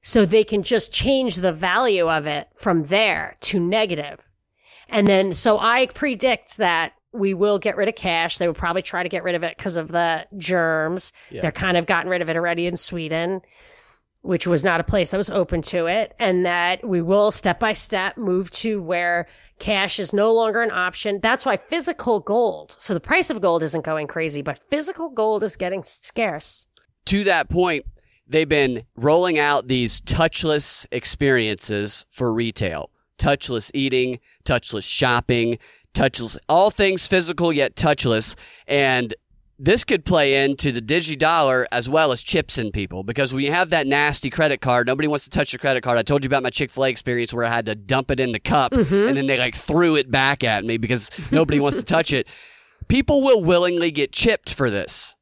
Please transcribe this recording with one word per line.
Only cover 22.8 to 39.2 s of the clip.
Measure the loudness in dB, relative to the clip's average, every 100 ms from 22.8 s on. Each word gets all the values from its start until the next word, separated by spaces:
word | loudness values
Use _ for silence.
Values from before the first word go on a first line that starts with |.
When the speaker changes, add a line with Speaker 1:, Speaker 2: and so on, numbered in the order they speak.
| -6
Speaker 1:
the | -6
price | 0 0 0
of | 0
gold | 0 0
isn't | 0 -4 -4
going | -6 -6
crazy, | -6 -6 -4
but | -8 -10 _
physical | -4 -4 -8 -8
gold | -2 0 0
is | -4 -6
getting | -6 -6
scarce. | -10 -12 -8 -4 -4 -4 -8 -8 -10 _ _ _ -2
Speaker 2:
To | 0
that | 2 2 0
point, | 0 0 0 -6 -18 _ _ _
they've | 0 2
been | 2 2 0 -8
rolling | -2 2 4 4 2
out | 2 2 0
these | 0 0 -4
touchless | -4 0 0 0 0 0 0 -6 -6
experiences | -6 -6 0 2 2 2 -2 -4 -4 -2 -4 -8
for | -4 -2
retail. | 0 -2 -2 -4 -4 -10 _ _ -2
Touchless | 0 0 -2 -6 -4
eating, | -2 0 2 0 -4 _ _
touchless | -2 -2 -2 -8
shopping, | -4 0 2 2 2 0 0 -2 -10 _ _
touchless, | 0 0 0 -6 -10 2
all | 4 4
things | 4 0 2 2
physical | 0 0 0 0
yet | 2 0 2
touchless. | 2 2 2 2 0 -6 -16 -20 -2
And | 2 2 2 -2 -8